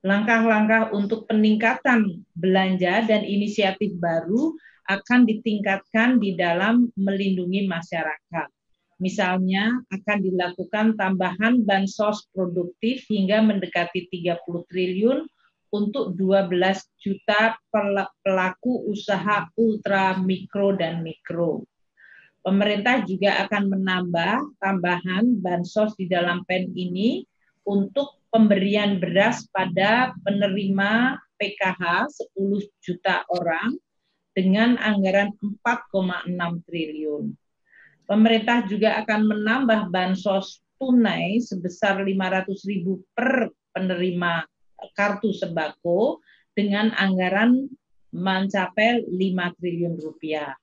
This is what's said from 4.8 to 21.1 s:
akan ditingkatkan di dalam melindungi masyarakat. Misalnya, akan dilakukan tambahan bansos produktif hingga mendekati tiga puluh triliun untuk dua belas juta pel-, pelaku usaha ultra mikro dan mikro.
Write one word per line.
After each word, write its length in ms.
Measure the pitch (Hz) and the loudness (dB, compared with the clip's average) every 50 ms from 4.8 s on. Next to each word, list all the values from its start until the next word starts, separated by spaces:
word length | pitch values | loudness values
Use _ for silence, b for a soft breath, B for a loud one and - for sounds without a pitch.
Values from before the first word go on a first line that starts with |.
| B - | B -4
akan 320 | 196 202 - - 240 247 247 | -4 -4 0 2 6 6 6
ditingkatkan 960 | 214 220 214 - 226 214 202 202 202 196 196 - _ - 220 226 247 262 233 | 6 4 -2 -2 -2 -2 -2 0 -2 -2 -2 -4 _ 0 2 2 4 4 2
di 160 | 202 196 180 | 2 0 -2
dalam 560 | 165 175 170 170 180 190 220 233 247 240 233 _ 196 | 0 0 0 0 0 2 2 4 2 2 2 _ -2
melindungi 640 | 196 196 196 190 202 196 190 180 180 175 190 202 202 | -2 -2 0 0 0 0 0 -2 -2 -2 -2 -2 -2
masyarakat. 880 | 190 175 165 170 - 180 165 156 156 151 - _ _ 170 165 147 - _ _ _ _ _ _ _ _ _ _ | -2 -4 -6 -8 -6 -6 -6 -4 -6 -8 -10 _ _ -8 -8 -8 -8 _ _ _ _ _ _ _ _ _ _
Misalnya, 800 | 180 190 - 214 190 180 185 190 185 185 190 196 208 226 247 254 247 _ | -6 -4 -2 0 0 0 0 0 0 0 0 0 0 0 0 -2 -4 _
akan 280 | 196 196 - - 208 208 | -10 -8 -4 -4 -2 0
dilakukan 720 | 180 190 185 175 180 175 180 - 180 - - 208 220 220 220 | 0 -2 0 -2 -2 -4 -4 -8 -10 -6 -2 0 2 2 2
tambahan 720 | 214 196 190 190 180 185 180 180 180 214 233 254 254 208 | 0 0 -2 0 0 -2 -4 -2 0 0 2 2 2 2
bansos 640 | 196 196 190 196 190 - - 208 214 214 - - _ | 2 2 2 0 -2 -2 -2 -2 -2 -2 -4 -10 _
produktif 720 | _ 190 185 175 175 180 175 175 - _ - 233 262 262 - _ | _ -4 -4 -2 -2 -4 -4 -6 -8 _ -4 -4 -4 -4 -4 _
hingga 320 | 214 202 190 185 208 220 | 0 0 2 2 4 4
mendekati 640 | 220 214 202 196 180 170 - 175 170 170 - 185 175 - - | 4 4 2 0 -4 -2 -2 -2 -2 -2 -4 -8 -8 -6 -10
tiga 240 | 175 165 175 170 170 - | -4 -2 -2 -2 -2 -4
puluh 160 | - 175 170 165 _ | -8 -8 -8 -8 _
triliun 560 | 170 185 185 180 180 190 214 240 277 302 320 - _ _ _ _ _ _ _ _ - | -4 -2 -2 -2 0 2 2 2 2 0 -4 -8 _ _ _ _ _ _ _ _ -4
untuk 400 | 202 208 202 208 277 226 190 175 | -2 -2 -2 -2 -4 -4 -4 -4
dua 320 | 170 190 185 196 196 190 | -2 0 2 4 2 2
belas 400 | 175 180 180 185 190 196 190 - _ _ _ | 0 0 0 0 0 0 -4 -8 _ _ _
juta 560 | - 202 196 - _ - 208 208 220 226 220 - _ _ - | -8 -8 -8 -4 _ 0 2 2 2 2 0 -4 _ _ -2
pel-, 360 | 214 202 202 202 196 190 - _ _ | -2 0 0 -2 -2 -2 -4 _ _
pelaku 720 | _ 196 190 185 185 190 190 _ - 247 254 - - - 208 | _ 0 0 2 0 -2 -4 _ -4 -4 -4 -2 -4 -6 -6
usaha 560 | 214 - - 196 180 165 208 208 202 - - _ | -6 -2 -2 -2 -2 0 0 0 0 -2 -4 _
ultra 640 | - 233 226 214 214 - 208 196 190 190 190 185 190 | 0 2 2 2 0 -2 0 0 2 2 2 0 0
mikro 560 | 185 185 190 190 190 - - 202 202 196 196 | 0 0 -2 -2 -4 -8 -2 0 0 0 2
dan 240 | 185 170 160 165 170 | 0 -2 -4 -4 -6
mikro. 640 | 165 160 | -6 -8